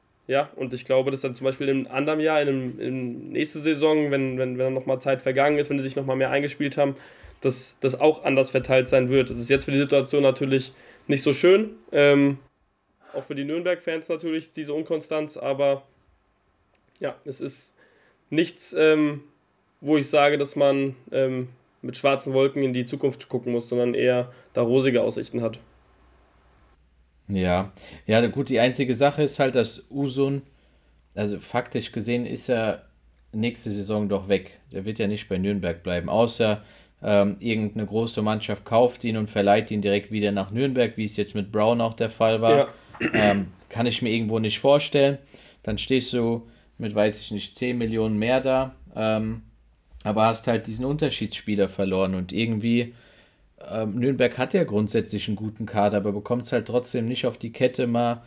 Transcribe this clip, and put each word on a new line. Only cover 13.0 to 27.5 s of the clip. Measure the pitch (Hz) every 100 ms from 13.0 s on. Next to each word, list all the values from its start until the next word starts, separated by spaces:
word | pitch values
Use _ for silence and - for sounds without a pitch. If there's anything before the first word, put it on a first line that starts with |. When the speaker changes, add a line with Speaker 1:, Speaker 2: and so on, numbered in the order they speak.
| _
Speaker 1:
auch | 143
für | 135
die | 143
Nürnberg-Fans | 139 165 175 175 - 160 156
natürlich | 160 170 160 160
diese | - 147
Unkonstanz, | 151 151 160 151 156 151 -
aber | 131 135 139 139 - _ _ _ _ _ _ _ _ _ _ _
ja, | 143 -
es | - 127
ist | 143 - - _ _ _ _ _ _
nichts, | 147 170 - - 160
ähm, | 156 156 151 147 - _ _ _ _ _
wo | 143 151
ich | 135
sage, | 151 143 147
dass | 143 143
man, | 143 139 135 131 -
ähm, | 131 135 131 127 - _ _
mit | - 139
schwarzen | 139 135 139
Wolken | 131 135 139
in | 135
die | 123 123
Zukunft | 135 143 131 -
gucken | 127 120
muss, | 117 117
sondern | 123 123
eher | 120 123 123 123 - _
da | -
rosige | 117 131 131 120
Aussichten | 113 113 110 123
hat. | 113 113 - _ _ _ _ _ _ _ _ _ _ _ _ _ _ _ -
Speaker 2:
Ja, | 98 90